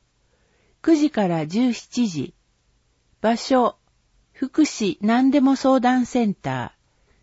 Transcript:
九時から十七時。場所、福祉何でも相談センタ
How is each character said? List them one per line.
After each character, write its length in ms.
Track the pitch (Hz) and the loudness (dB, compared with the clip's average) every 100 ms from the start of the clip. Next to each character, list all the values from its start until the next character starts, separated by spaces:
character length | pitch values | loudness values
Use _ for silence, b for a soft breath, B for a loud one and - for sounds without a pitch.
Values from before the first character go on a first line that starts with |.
| _ _ _ _ _ _ _ _ | _ _ _ _ _ _ _ _
九 140 | - 320 | 0 2
時 160 | 294 | 2
か 160 | - 190 | 0 -2
ら 180 | 170 156 | -2 -4
十 280 | 190 254 | -2 -2
七 340 | 226 - - 233 | -2 -8 -4 -4
時。 260 | 156 - - _ _ _ _ _ _ _ _ | -4 -10 -12 _ _ _ _ _ _ _ _
場 160 | 208 233 | -2 -2
所、 400 | - 262 233 - _ _ _ _ _ | 0 0 0 -4 _ _ _ _ _
福 300 | - 262 - | -10 -6 0
祉 360 | 302 - 208 156 | 0 0 -4 -2
何 280 | 208 233 269 | 0 2 2
で 120 | 285 | 2
も 160 | 262 269 | 2 2
相 240 | 269 262 | 2 2
談 240 | 240 254 240 | 2 0 -2
セ 200 | 254 220 | -2 -2
ン 80 | |
タ 440 | 185 135 131 117 _ _ _ _ _ | -4 -6 -6 -8 _ _ _ _ _